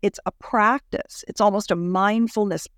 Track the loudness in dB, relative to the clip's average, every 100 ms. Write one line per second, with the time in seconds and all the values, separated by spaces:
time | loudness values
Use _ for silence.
0 | -2 -2 -10 -10 -4 2 2 2 _ -8
1 | -8 -14 -14 2 2 2 -2 -2 0 2
2 | 2 2 0 0 -2 -2 -8